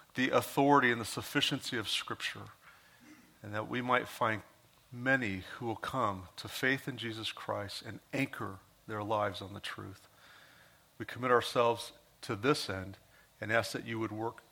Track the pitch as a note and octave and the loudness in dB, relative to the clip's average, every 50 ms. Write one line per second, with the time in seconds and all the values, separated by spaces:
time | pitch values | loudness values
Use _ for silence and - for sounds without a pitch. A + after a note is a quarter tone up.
0 | - _ - - B2+ C3+ - B2 A#2 - - - C#3 C#3+ C#3+ C#3 B2+ B2 A#2+ A#2 | -20 _ -2 0 2 4 6 4 4 4 2 4 6 8 8 8 8 6 4 2
1 | A2+ - - - G#2 - - D3 - - D3 C3 - - - A#2+ G#2 - - - | 0 -4 -6 -6 -6 -2 0 0 2 2 0 -2 -4 -4 -4 -4 -2 -2 -2 -4
2 | - - A2+ - - - - G#2 G2+ G#2 - - - - - - - - - - | -4 -6 -6 -6 -6 -8 -8 -8 -12 -16 -18 -20 -20 -20 -20 -20 -20 -20 -20 -20
3 | - - - - - - _ _ - G#2 G#2 G#2+ A2 G#2+ A2+ B2 B2 B2 B2 B2 | -20 -20 -20 -20 -20 -20 _ _ -12 -8 -6 -6 -4 -4 -4 -4 0 2 2 2
4 | - - - - B2 A2+ A2 G#2 - - - _ _ _ _ _ _ _ - A#2+ | 2 0 -2 0 2 2 2 0 -4 -10 -20 _ _ _ _ _ _ _ -10 -4
5 | B2 C3 C3+ C3 B2 G#2 F#2+ F#2 F2 - - - A#2+ A#2 A2 - - - - C3+ | 2 4 4 4 4 2 -2 -4 -6 -8 -10 -8 -6 -6 -4 -4 -6 -4 -2 0
6 | A#2+ G#2 G2 F#2 F#2 F2 - - - G#2+ - - - C3 C3+ C3+ - - C3 A#2 | 0 0 0 -2 -6 -14 -14 -14 -12 -10 -6 -2 0 2 0 0 -2 -6 -8 -6
7 | A2+ A#2 A2 A2 A2 - - - - - G#2+ G#2 G#2 G2+ - - - A#2 G#2+ - | -6 -8 -6 -6 -6 -8 -8 -8 -6 -6 -4 -4 -4 -8 -10 -10 -10 -12 -12 -12
8 | - _ - C#3 C3+ - - - A2+ G2 F#2+ F#2+ - _ _ _ _ - A2 G#2+ | -12 _ -4 -2 -2 -2 -4 -6 -8 -8 -8 -10 -16 _ _ _ _ -8 -6 -4
9 | G#2 G2+ A2 G#2 G#2 G#2 G2 - G2+ F#2+ G#2 G2+ - - - - G#2 G2 G2+ - | -2 0 0 2 0 0 -2 -4 -8 -10 -10 -10 -10 -10 -10 -8 -10 -10 -12 -14
10 | - - _ - - - - - - - - - - - _ _ _ _ _ - | -18 -20 _ -20 -20 -20 -20 -20 -20 -20 -20 -20 -20 -20 _ _ _ _ _ -12
11 | A#2 - - A#2 B2 B2+ B2 A#2 A2+ - - C3 A#2+ A#2 A#2 A2 - - - - | -10 -10 -6 0 4 6 6 6 6 4 4 4 6 6 4 2 -2 -12 -14 -18
12 | _ _ _ _ - - A#2 G2+ G2 C3+ D3 - - - G2 F#2+ F#2 F#2+ G2 - | _ _ _ _ -8 -6 -4 0 2 2 2 2 0 -4 -4 -6 -6 -8 -12 -16
13 | _ _ _ - - _ _ - G#2+ G2+ A2 A#2 A2+ - - - - A#2 A#2 A2 | _ _ _ -20 -20 _ _ -8 -2 0 2 2 2 0 -2 -6 -6 -6 -4 -4
14 | A2 G#2+ G#2+ G#2+ A2 A#2 A#2 - - _ | -4 -4 -4 -4 -4 -6 -6 -8 -16 _